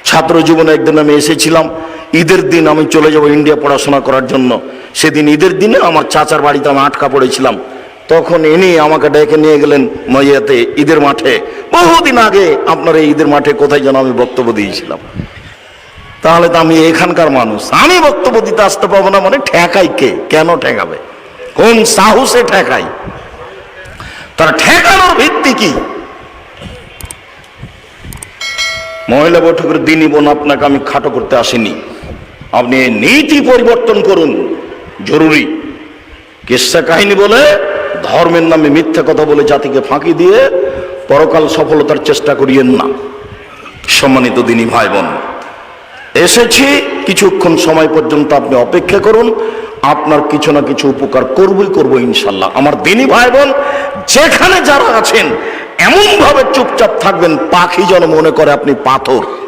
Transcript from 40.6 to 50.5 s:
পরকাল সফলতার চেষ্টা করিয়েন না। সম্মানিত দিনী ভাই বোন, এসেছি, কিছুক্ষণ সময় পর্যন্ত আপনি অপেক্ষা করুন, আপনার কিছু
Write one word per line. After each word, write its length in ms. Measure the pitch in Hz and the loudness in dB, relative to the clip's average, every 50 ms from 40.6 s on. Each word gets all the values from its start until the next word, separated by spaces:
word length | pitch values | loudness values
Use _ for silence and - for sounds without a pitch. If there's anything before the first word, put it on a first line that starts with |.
| - - - - - - - - - - | -4 -4 -6 -8 -10 -12 -14 -14 -4 0
পরকাল 400 | 143 143 156 - - 160 156 151 | 2 2 2 2 2 0 0 0
সফলতার 500 | 160 160 156 - 156 151 143 151 151 139 151 | 0 -2 0 0 2 0 2 0 -2 -2 0
চেষ্টা 300 | 151 147 - - - - | -2 -2 0 0 -2 0
করিয়েন 320 | 120 135 131 131 135 131 127 | 0 0 2 2 2 2 2
না। 160 | 123 107 - - - - - - - - - - - - - - - - - - - - - - | 2 0 0 -2 -4 -6 -10 -14 -14 -16 -18 -18 -20 -20 -20 -20 -20 -20 -20 -20 -20 -16 -8 -4
সম্মানিত 540 | - - - 139 131 131 127 123 107 123 | -2 0 2 2 2 2 0 0 -2 -2
দিনী 240 | 120 117 117 117 117 | 0 0 0 0 0
ভাই 240 | 113 - 120 110 98 | 0 0 0 0 0
বোন, 180 | - 101 87 82 - - - - - - - - - - - - - - - - - - - - - | -2 -2 -4 -4 -6 -10 -10 -12 -14 -16 -16 -18 -20 -20 -20 -20 -20 -20 -20 -20 -20 -20 -20 -6 -2
এসেছি, 680 | - 165 - - 240 233 - - 254 269 277 285 285 - - - - - | 0 0 2 2 2 2 2 2 2 2 2 2 0 -2 -4 -8 -8 -6
কিছুক্ষণ 520 | - 190 - 202 185 185 185 180 175 165 160 | -4 -2 0 0 0 0 0 0 0 0 0
সময় 300 | 170 160 160 160 156 156 | 2 2 2 2 2 2
পর্যন্ত 460 | 156 160 - - 147 147 147 - 151 | 0 0 0 0 -2 -2 0 2 0
আপনি 220 | 139 120 127 131 | 0 0 0 0
অপেক্ষা 440 | 123 120 - - 180 - - 190 196 | 0 0 0 0 -2 0 0 -2 0
করুন, 360 | 190 208 214 226 233 226 220 - 226 - - - - - - - | 2 2 2 4 2 0 0 -2 -4 -6 -8 -10 -12 -12 -10 -4
আপনার 380 | - 139 151 151 - 143 156 147 147 - | -2 -2 -2 0 0 0 0 0 0 0
কিছু 220 | 147 147 - 165 | -2 -2 0 0